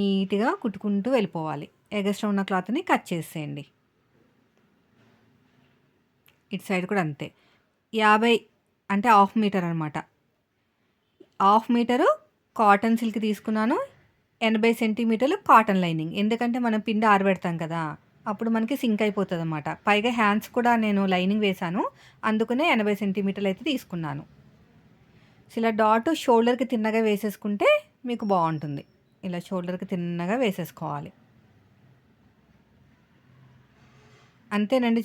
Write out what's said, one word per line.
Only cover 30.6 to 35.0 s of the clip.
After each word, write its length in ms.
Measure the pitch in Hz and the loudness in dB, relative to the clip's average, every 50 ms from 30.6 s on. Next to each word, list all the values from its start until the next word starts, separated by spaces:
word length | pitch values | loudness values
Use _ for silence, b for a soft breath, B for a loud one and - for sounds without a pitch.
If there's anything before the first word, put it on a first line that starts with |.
| 165 - - - 165 151 147 143 156 - - _ _ _ _ _ _ _ _ _ _ _ _ _ _ _ _ _ _ _ _ _ _ _ _ _ _ _ _ _ _ _ _ _ _ _ _ _ _ _ _ _ _ _ - _ - - - - _ _ _ b b b b b b b b b b b b b b - | -8 -12 -10 -10 -10 -8 -8 -8 -12 -14 -20 _ _ _ _ _ _ _ _ _ _ _ _ _ _ _ _ _ _ _ _ _ _ _ _ _ _ _ _ _ _ _ _ _ _ _ _ _ _ _ _ _ _ _ -20 _ -20 -20 -20 -20 _ _ _ b b b b b b b b b b b b b b -6
అంతేనండి, 500 | 208 208 214 202 262 254 240 233 226 233 | -2 -2 0 0 0 0 2 2 0 0